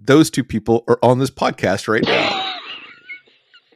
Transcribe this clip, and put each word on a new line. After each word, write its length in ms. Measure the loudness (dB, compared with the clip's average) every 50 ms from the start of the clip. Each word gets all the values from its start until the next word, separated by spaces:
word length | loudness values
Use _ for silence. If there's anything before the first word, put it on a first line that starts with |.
| 0
those 260 | 4 4 4 4 2
two 140 | 0 -6 -6
people 400 | -4 -6 -6 -2 0 0 0 2
are 120 | 0 0 4
on 160 | 4 4 4 4
this 120 | 0 -4
podcast 560 | -4 -4 -4 -4 -4 -2 -2 -2 -2 -2 -2
right 160 | -2 -2 0 0
now. 500 | 0 0 -2 -2 -2 -4 -6 -8 -10 -12 -14 -16 -18 -20 -20 -20 -20 -20 _ _ -20 -20 -20 _ _ _ _ _ _ _ _ _ _ _